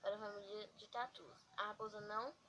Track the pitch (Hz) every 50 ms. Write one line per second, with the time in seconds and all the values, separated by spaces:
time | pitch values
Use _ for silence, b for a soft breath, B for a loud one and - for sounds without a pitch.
0 | - 196 202 208 214 208 208 202 202 196 208 214 208 - - - - - - 240
1 | 240 254 - - 170 139 - - - - - - 202 208 208 - 220 214 208 214
2 | 208 208 208 220 233 277 294 - -